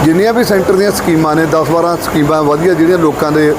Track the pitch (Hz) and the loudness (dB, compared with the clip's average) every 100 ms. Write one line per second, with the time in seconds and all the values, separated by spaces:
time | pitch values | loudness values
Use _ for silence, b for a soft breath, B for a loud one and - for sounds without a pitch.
0 | 143 170 214 233 190 196 180 190 202 202 | 2 2 0 0 0 0 0 0 0 -2
1 | 180 160 160 156 160 160 143 165 170 165 | -2 0 0 0 0 0 0 0 0 -4
2 | - 170 147 156 147 147 180 170 165 180 | -4 -2 0 0 0 0 0 2 2 2
3 | 160 127 151 156 151 | 0 -2 -2 0 0